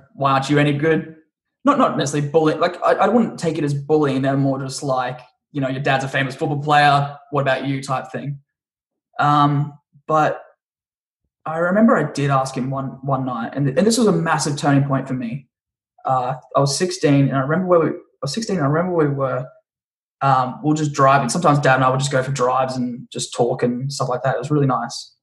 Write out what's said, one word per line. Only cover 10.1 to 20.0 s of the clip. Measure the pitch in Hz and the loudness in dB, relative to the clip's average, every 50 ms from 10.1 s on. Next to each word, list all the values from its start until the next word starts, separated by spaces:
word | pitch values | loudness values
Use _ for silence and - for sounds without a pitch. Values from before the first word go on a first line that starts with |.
| 156 156 151 139 - - - - _ _ _ _ _ _ _ _ _ _ _ _ _ _ _ _ _ _ - | 0 2 2 0 -2 -6 -10 -18 _ _ _ _ _ _ _ _ _ _ _ _ _ _ _ _ _ _ -10
I | 151 160 165 | -6 -4 -2
remember | 170 175 185 208 226 226 247 175 | 0 2 4 4 6 6 4 4
I | 147 143 | 2 0
did | - 143 139 143 | -2 -2 0 0
ask | 139 131 131 - - | 2 0 0 -2 -4
him | 143 123 135 | -6 -6 -4
one, | 139 135 135 127 - - | -4 -6 -6 -8 -10 -8
one | - 139 135 131 127 | -6 -4 -2 -2 -2
night, | 127 123 117 117 - - | -4 -6 -6 -8 -6 -4
and, | 139 143 139 | -2 -2 0
and | 139 175 190 220 | 2 2 2 2
this | 226 254 | 4 4
was | 233 208 | 2 2
a | |
massive | 175 165 160 165 160 151 - 160 143 - | 2 2 0 0 0 0 0 -2 -4 -2
turning | - 147 139 139 139 139 | 0 2 2 2 2 2
point | 135 131 - - | 0 -2 -2 -4
for | 135 | -6
me. | 127 120 113 117 143 - _ _ _ _ _ _ _ _ _ _ _ - | -6 -6 -6 -8 -10 -12 _ _ _ _ _ _ _ _ _ _ _ -4
Uh, | - 131 127 127 127 135 - - - - | -2 -2 0 -2 -2 -6 -8 -10 -4 0
I | 143 | 0
was | 139 139 - - | 0 0 0 -2
sixteen, | 180 180 - - - 147 139 139 139 123 | -2 -4 -2 0 2 4 4 4 4 2
and | 131 135 | 0 0
I | |
remember | 131 139 156 175 185 180 | -2 0 0 0 2 4
where | 180 170 | 4 4
we, | 156 - | 4 2
I | - - - _ _ _ | -2 -6 -10 _ _ _
was | - 147 - | -10 -8 -6
sixteen, | 226 226 - 196 175 | -6 -4 -4 -2 -2
and | 143 | 0
I | 135 | 0
remember | 147 160 180 185 180 | 0 0 0 0 0
we | 165 151 143 | 0 0 0
were, | 139 135 135 127 131 127 139 - - _ _ _ _ _ _ _ _ _ | 0 -2 -2 -4 -4 -6 -8 -10 -14 _ _ _ _ _ _ _ _ _